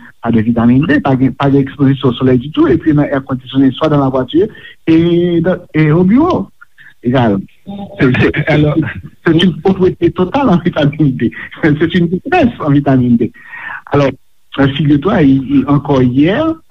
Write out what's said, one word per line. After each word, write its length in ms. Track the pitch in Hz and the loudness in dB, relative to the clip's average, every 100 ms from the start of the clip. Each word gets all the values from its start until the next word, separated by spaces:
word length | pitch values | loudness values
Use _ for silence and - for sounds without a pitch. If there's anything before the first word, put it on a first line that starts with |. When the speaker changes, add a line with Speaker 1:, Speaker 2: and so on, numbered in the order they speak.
| - _ | -16 _
Speaker 1:
pa 100 | 117 113 | -2 -2
de 80 | |
vitamine 440 | 110 113 117 131 170 | 0 0 2 2 2
D, 120 | 294 143 | 0 0
pa 100 | 127 | 0
gen, 160 | 131 - | 0 0
pa 160 | 143 | 0
gen 120 | 139 | 0
ekspozisyon 520 | 135 - 139 139 131 117 | 0 0 0 2 -2 0
solèy 200 | 131 127 | 0 0
ditou, 240 | 143 285 320 | -2 0 2
e 120 | 160 | 2
pi 160 | 160 147 | 0 0
nan 120 | 143 | 0
è 120 | 139 | -4
kondisyone, 480 | 135 127 - 135 135 - | -6 -10 -6 0 0 2
swa 140 | 156 | 0
dan 120 | 147 | 0
la 80 | 135 | 0
vwatir, 380 | 131 131 160 214 - - - - | -2 -2 0 -2 -4 -20 -10 0
e, 80 | 160 170 170 175 170 175 175 - 156 | 2 2 2 0 0 0 -2 -4 0
e 160 | 156 | 2
o 160 | 165 185 | 2 4
biwo. 400 | 247 349 285 - _ - - - - | 2 2 0 -6 _ -20 -20 -20 -10
Egal. 380 | 123 131 113 98 - _ - - - - | -2 0 0 -2 -6 _ -16 -14 -10 -2
Se, 120 | 127 | 0
se, 400 | 127 - - 151 | 2 0 -2 -2
Speaker 2:
Alors, 240 | 151 151 156 - - - - 175 | 0 0 0 -4 -8 -18 -6 0
Speaker 1:
se 60 | |
yon 220 | 160 190 151 | 2 2 0
povrete 460 | 196 190 185 - 170 | -2 0 0 0 -2
total 380 | - 180 277 262 | -2 -4 0 0
an 80 | 175 | 0
vitamine 520 | 175 160 147 - 147 120 | 0 0 -2 0 -2 0
D. 140 | 117 - - | -4 -6 -16
<laughs> 160 | - | -4
Se 240 | 160 151 165 | -2 0 0
yon 160 | 185 170 | 0 -2
detrès 400 | 180 - 370 254 - | -4 -2 0 0 -2
an 160 | 151 143 | -2 0
vitamine 420 | 143 131 123 120 | 2 2 2 2
D. 140 | 113 - - - - - - | 0 -8 -20 -18 -14 -16 -6
Alors, 180 | 143 139 - _ _ _ - 135 147 | -2 -2 -4 _ _ _ -2 -2 0
figure-toi, 460 | 147 151 180 196 | 0 0 0 2
y, 140 | 139 135 | 2 2
y, 260 | 123 139 120 | 0 -2 0
ankò 300 | 143 147 139 | -2 0 0
yè, 340 | 127 127 156 240 320 320 - | 0 2 0 0 -2 -4 -6